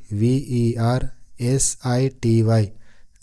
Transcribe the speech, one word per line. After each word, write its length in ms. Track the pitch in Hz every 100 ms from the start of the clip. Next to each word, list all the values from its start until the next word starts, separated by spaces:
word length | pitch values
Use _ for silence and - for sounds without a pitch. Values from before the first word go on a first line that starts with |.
| -
વી 260 | 104 113 131
ઈ 360 | - 120 117
આર 360 | 117 117 127 131 - - -
એસ 360 | 123 131 - -
આઈ 240 | 127 123 135
ટી 340 | - 117 113
વાય. 320 | 110 113 101 - - - - _